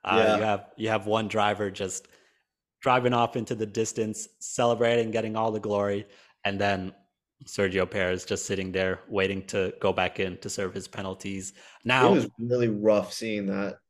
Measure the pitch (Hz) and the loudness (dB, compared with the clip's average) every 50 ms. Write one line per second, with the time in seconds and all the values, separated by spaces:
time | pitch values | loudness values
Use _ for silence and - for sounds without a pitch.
0 | _ 92 95 98 110 110 107 104 107 110 101 98 - - - - 110 110 110 107 | _ 2 4 4 6 6 4 4 2 0 0 -2 -4 -12 -10 -6 -2 0 0 0
1 | 101 107 107 110 110 101 92 110 101 104 104 98 107 98 92 95 101 92 - - | 0 0 0 0 0 0 0 2 2 2 2 0 -4 -6 -4 -6 -8 -6 -8 -10
2 | - - _ _ _ _ _ _ _ _ _ _ _ _ _ _ - 135 127 127 | -14 -16 _ _ _ _ _ _ _ _ _ _ _ _ _ _ 0 2 2 4
3 | 123 123 123 120 117 113 - 127 110 - 127 107 110 107 104 113 113 - - - | 4 2 4 4 2 2 0 -4 -4 -4 -4 -4 -4 -4 -2 -2 -2 -2 -2 -4
4 | 110 107 107 - - - _ _ - - - - 123 120 117 107 117 117 120 117 | -4 -4 -4 -8 -12 -16 _ _ -14 -10 -2 2 2 2 4 4 4 4 4 2
5 | 117 113 107 113 110 110 107 110 113 113 107 107 101 110 104 101 101 101 101 101 | 2 0 0 -2 -2 -2 -2 0 0 0 -2 -2 -2 0 0 0 0 0 -2 -4
6 | 104 - - - - _ _ _ - 104 101 98 101 101 98 95 92 92 - _ | -6 -10 -18 -20 -20 _ _ _ -4 -4 -2 0 0 0 0 0 -4 -8 -10 _
7 | _ _ _ _ _ _ _ _ - - - - 101 95 92 98 92 87 - 104 | _ _ _ _ _ _ _ _ -20 -12 -2 0 0 2 2 0 0 0 0 -2
8 | 92 90 92 92 - - 104 92 - - 101 95 95 92 92 95 95 95 95 - | 0 0 -2 -4 -4 -4 -6 -6 -4 -4 -4 -4 -4 -4 -2 0 0 0 -2 -4
9 | - - 110 98 95 98 98 95 95 - - 104 95 92 - - - 101 92 95 | -8 -6 -2 0 0 0 0 -4 -6 -4 -2 -2 -2 -2 -4 -2 0 0 2 2
10 | 92 87 - - 98 92 90 - - 101 - - 101 92 87 98 92 - - - | 0 -2 0 -2 -4 -4 -4 -8 -10 -10 -6 -4 -6 -6 -6 -8 -12 -10 -12 -10
11 | 98 95 95 - - 98 98 95 95 - - - - - - - _ 117 127 131 | -8 -8 -10 -8 -8 -8 -8 -8 -10 -12 -16 -18 -20 -20 -20 -10 _ 2 4 6
12 | 127 123 - 156 117 - _ - 117 120 123 123 120 117 107 104 104 110 104 104 | 6 6 6 6 2 -2 _ -8 -2 0 2 2 2 2 0 2 4 4 4 4
13 | 98 - - - 117 113 107 104 98 98 98 98 101 98 - - _ | 2 -2 -8 -8 -6 -4 -4 -2 -2 -2 -2 -2 -4 -4 -6 -10 _